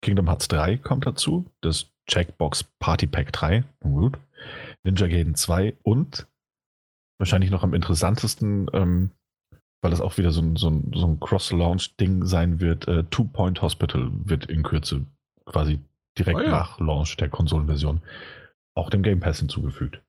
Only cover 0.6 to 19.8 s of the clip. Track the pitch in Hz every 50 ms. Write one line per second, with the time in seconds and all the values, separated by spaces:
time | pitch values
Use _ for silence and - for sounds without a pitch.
0.6 | 76 85 101 127 - - 139 131 135 131 135 - - - 156 175 180 - _ _
1.6 | - 82 78 - - _ _ _ _ - - - 90 - - _ 82 76 - -
2.6 | - _ _ _ - - 80 - - 71 - - - - - - - 78 85 113
3.6 | 127 - _ _ - 80 69 69 165 - 139 - - _ _ - - - - -
4.6 | - - - _ _ 95 95 90 101 87 82 85 82 76 78 - - - 85 90
5.6 | 95 110 - _ _ - 107 123 160 - - - - _ _ _ _ _ _ _
6.6 | _ _ _ _ _ _ _ _ _ _ _ _ 98 87 85 92 95 95 98 90
7.6 | - 92 80 - 85 - 90 78 85 87 107 127 - 110 - - 113 104 101 101
8.6 | 95 - - - 95 87 90 90 92 95 - _ _ _ _ _ _ _ - -
9.6 | _ _ _ _ - 90 85 85 - 92 - - 95 87 80 82 80 80 82 78
10.6 | - 82 78 78 69 - - - 87 85 80 76 - - - 95 - - - 85
11.6 | 85 85 85 92 - - _ _ 101 90 95 92 90 90 92 85 85 87 85 80
12.6 | 87 85 85 - - - 87 82 80 80 - - - 104 - - 90 92 92 -
13.6 | - 87 80 - - - - 67 64 62 50 50 - - 82 71 - - 80 80
14.6 | 76 - - 80 73 - - 71 67 - _ _ _ _ _ _ _ - - -
15.6 | 78 76 76 71 - _ _ _ _ _ _ - 92 - 85 - 247 311 269 -
16.6 | 90 - - - - 80 76 73 78 78 - - - 73 - - 85 76 - 80
17.6 | 73 76 78 71 71 73 71 78 - - - - - - - - - - _ _
18.6 | _ _ _ - 90 - - 101 95 107 101 90 87 90 78 - - 71 - -
19.6 | 67 69 65 -